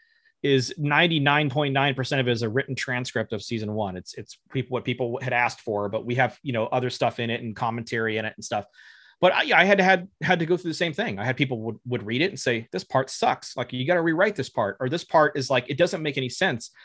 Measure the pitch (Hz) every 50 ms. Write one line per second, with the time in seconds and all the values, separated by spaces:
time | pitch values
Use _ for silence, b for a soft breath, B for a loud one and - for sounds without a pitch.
0 | _ _ _ _ _ _ _ _ - 143 139 131 120 - - - 147 147 147 151
1 | 170 175 165 156 139 143 143 147 151 143 120 151 147 139 135 139 139 143 135 135
2 | 127 - 147 135 127 120 120 110 117 110 104 131 139 - 131 - - - 127 123
3 | 127 - - 117 110 - 113 101 - - 120 110 107 104 104 107 107 98 90 -
4 | - - - - 104 - - - _ _ - 135 120 - 127 120 113 127 123 123
5 | 131 117 120 120 127 127 123 120 120 120 - - - - 107 104 101 101 98 -
6 | 113 117 123 123 127 120 - - - 147 120 113 110 - - 127 123 123 - -
7 | 127 117 - - 120 113 117 120 120 117 104 - 127 117 113 120 113 - - 117
8 | 113 110 107 110 107 107 - - - - 113 107 101 - b b b b b b
9 | b b b b - 180 - - - 262 214 160 175 196 202 196 185 185 190 180
10 | 180 - _ - - 160 185 170 165 156 180 175 180 170 151 - 175 170 143 190
11 | - - 101 98 104 127 127 - 147 131 131 110 110 117 110 - - 123 123 120
12 | 101 104 117 127 160 190 190 135 - 135 120 113 117 - - 185 - - - -
13 | - - - - - 240 - - - - - - 120 - 127 127 127 147 175 175
14 | 165 170 160 160 196 214 - - 120 - - - 110 101 101 - 131 131 143 170
15 | - - - 165 151 151 - 147 131 - 139 123 - - 147 135 170 175 196 165
16 | 156 151 135 143 131 123 - - 185 190 139 113 - - b b b